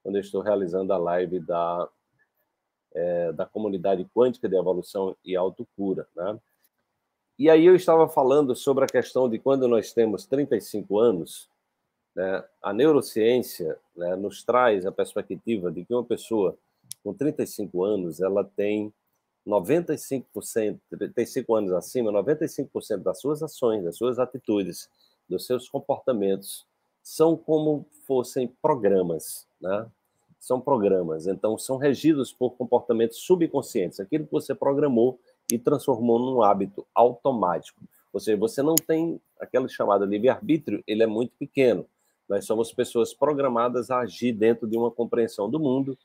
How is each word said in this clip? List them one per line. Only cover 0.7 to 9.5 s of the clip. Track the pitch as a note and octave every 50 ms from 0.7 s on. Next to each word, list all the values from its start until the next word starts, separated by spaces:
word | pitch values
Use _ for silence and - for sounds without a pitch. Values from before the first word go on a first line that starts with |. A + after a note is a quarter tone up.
| F2 F#2+ F#2+ F#2+ G2
a |
live | F2+ E2+ F2 F2 F2+ F#2 E2+ F2+ F#2
da, | D#2+ E2 F2 E2+ E2+ E2+ F2 F2 E2+ - _ _ _ _ _ _ _ _ _ _ _ _ _ _ _ _ _ _ _ _ _
é, | - F2 F2 F2 F2 F2 E2+ D#2
da | D2+ F#2+
comunidade | - _ G#2 G#2+ G#2 G2 F#2 E2+ G2 G2 F2+ F2+ - _
quântica | A2 B2 B2+ A#2+ - -
de | G2+ F#2
evolução | F#2 F2 F2+ F2+ F2+ F2 - - G2+ F#2+ F#2+ - _
e | _ E2+ F#2
autocura, | F2+ F2+ F2 C#2+ - B2 _ _ - G2 G2 F#2 - - _ _
né? | E2 F2 G2 G#2+ A#2 _ _ _ _ _ _ _ _ _ _ _ _ _ _ _ _ _ _ _
E | - C3+ D#3
aí | D#3+ D#3 E3
eu | F3+ F#3
estava | F3 F3+ - D#3+ D#3+ D#3+
falando | D#3 - D#3 C3+ B2+ C3+ D3+ D3 B2 A#2+
sobre | - - C#3+ C3+ C3+ C3+
a |
questão | B2 - B2+ A2+ - - C3 C3 B2
de | A2
quando | A2 _ C3+